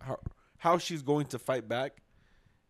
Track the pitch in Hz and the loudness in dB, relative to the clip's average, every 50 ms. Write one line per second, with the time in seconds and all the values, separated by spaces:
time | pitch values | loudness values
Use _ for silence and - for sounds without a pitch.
0 | - 131 131 - - - - _ _ _ _ _ - 165 175 175 - - 170 151 | -10 -8 -8 -8 -8 -12 -14 _ _ _ _ _ 4 4 4 4 2 -2 -6 -2
1 | 135 135 147 151 143 135 - 117 - - 131 127 113 110 117 123 131 147 - _ | 0 2 2 2 2 -2 -4 -4 -2 -2 -2 -2 -2 -2 -2 -2 -2 -4 -6 _
2 | _ _ _ _ _ _ _ _ _ _ _ _ _ | _ _ _ _ _ _ _ _ _ _ _ _ _